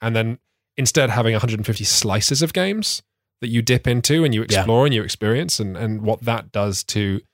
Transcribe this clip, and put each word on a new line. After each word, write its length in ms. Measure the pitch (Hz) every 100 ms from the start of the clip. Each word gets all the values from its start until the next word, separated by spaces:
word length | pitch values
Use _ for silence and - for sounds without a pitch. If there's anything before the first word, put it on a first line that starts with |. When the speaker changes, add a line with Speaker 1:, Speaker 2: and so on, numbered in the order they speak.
Speaker 1:
and 140 | 113 113
then 240 | 110 123 _ _ _ -
instead 340 | 131 156 135
having 240 | 117 113 110
a 40 |
hundred 200 | 120 107
and 60 | 107
fifty 160 | 107
slices 580 | 104 - 107 101 - 139
of 120 | 160
games 500 | 185 190 214 - - - _ _ -
that 80 | 123
you 120 | 117
dip 240 | 117 123 127
into 380 | 123 120 156
and 100 | 156
you 80 | 110
Speaker 2:
Yeah. 180 | 113 98
Speaker 1:
explore 260 | 104 117 143
and 100 | 117
you 80 |
experience 560 | - - 107 123 170 -
and, 180 | 101 92
and 240 | 110 107
what 200 | 107 113
that 280 | 120 113 -
does 320 | 104 101 95 -
to, 340 | 107 101 98 -